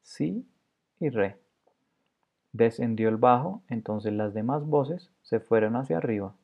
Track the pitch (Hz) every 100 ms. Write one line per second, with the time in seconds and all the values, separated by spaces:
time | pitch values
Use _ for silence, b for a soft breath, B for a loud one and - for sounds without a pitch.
0 | _ - 151 208 - _ _ _ _ _
1 | 151 117 98 - _ _ _ _ _ _
2 | _ _ _ _ _ 110 117 - 123 110
3 | 110 110 123 123 160 196 _ 117 110 107
4 | 107 104 107 104 113 147 151 147 131 175
5 | - _ _ 113 - 113 107 120 131 82
6 | 123 107 98 -